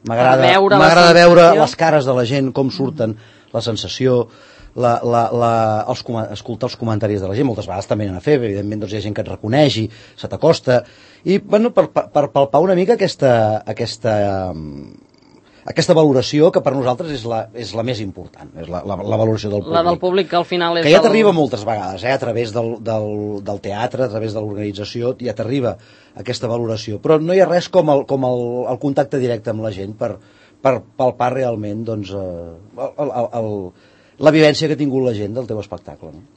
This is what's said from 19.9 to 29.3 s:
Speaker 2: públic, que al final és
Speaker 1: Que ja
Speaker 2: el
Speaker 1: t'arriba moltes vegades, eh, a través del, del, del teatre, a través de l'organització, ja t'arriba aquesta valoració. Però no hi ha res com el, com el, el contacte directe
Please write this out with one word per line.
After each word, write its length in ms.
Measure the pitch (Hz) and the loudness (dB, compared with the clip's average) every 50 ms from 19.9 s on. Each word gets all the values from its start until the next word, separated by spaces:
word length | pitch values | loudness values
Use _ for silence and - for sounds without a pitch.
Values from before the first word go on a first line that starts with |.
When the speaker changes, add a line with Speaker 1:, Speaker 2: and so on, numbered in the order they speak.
| 175 165 | -2 -2
Speaker 2:
públic, 260 | 180 180 180 196 185 147 | -2 -2 0 -2 -2 0
que 80 | - | -2
al 80 | 175 170 | -2 -2
final 320 | - 180 175 170 170 170 | -2 -4 -2 -2 -2 -2
és 80 | 170 165 | 0 4
Speaker 1:
Que 60 | 147 | 6
ja 60 | 165 196 | 6 6
Speaker 2:
el 80 | 208 | 6
Speaker 1:
t'arriba 260 | 226 202 226 220 208 | 4 4 4 4 4
moltes 300 | 180 160 147 117 123 104 104 | 4 2 0 0 -2 -6 -4
vegades, 400 | 110 113 107 92 92 95 92 104 | -4 -4 -4 -6 -8 -8 -6 -4
eh, 80 | 123 | -4
a 60 | 135 127 | -2 -2
través 320 | - 117 107 117 120 110 | -2 -4 -4 -4 -4 -4
del, 220 | 101 120 113 113 120 107 110 | -4 -4 -4 -4 -8 -8 -6
del, 240 | 113 110 110 107 104 104 104 104 104 104 101 98 | -6 -4 -4 -4 -6 -6 -6 -6 -6 -8 -8 -8
del 160 | 104 101 95 - | -8 -8 -8 -8
teatre, 400 | 101 98 104 120 127 - 123 131 | -8 -6 -6 -6 -6 -2 -4 -4
a 60 | 120 | -4
través 220 | 101 110 110 110 101 | -4 -6 -6 -6 -6
de 80 | 110 | -6
l'organització, 720 | 107 107 101 101 107 104 98 98 104 - - 120 120 123 131 - | -8 -6 -6 -6 -6 -8 -8 -8 -12 -10 -8 -6 -4 -4 -6 -6
ja 100 | 123 120 104 - | -8 -8 -6 -6
t'arriba 400 | 107 107 131 143 123 113 92 - - - - _ _ _ _ - | -6 -4 -4 -2 -2 -4 -4 -6 -16 -20 -20 _ _ _ _ -12
aquesta 300 | 101 123 120 - 131 117 | -8 -8 -6 -6 -4 -4
valoració. 480 | 117 117 120 110 113 110 - 113 104 101 | -4 -4 -4 -4 -6 -8 -8 -10 -10 -4
Però 160 | - 151 156 156 | 2 2 2 2
no 100 | 156 170 | 2 0
hi 80 | 185 196 | 2 2
ha 60 | 185 160 | 2 4
res 220 | 170 180 170 - | 2 -2 -2 2
com 160 | - 185 165 156 143 | 0 2 4 4 2
el, 100 | 143 135 - | 2 2 -2
com 160 | 139 135 131 127 | -4 -2 0 -2
el, 160 | 127 123 120 120 120 123 120 110 127 | -2 -2 -4 -6 -6 -6 -4 -6 -6
el 40 | 117 | -4
contacte 400 | - 143 139 147 143 - - 139 | -4 -2 0 0 -2 -2 -2 -2
directe 320 | 127 123 | -2 -2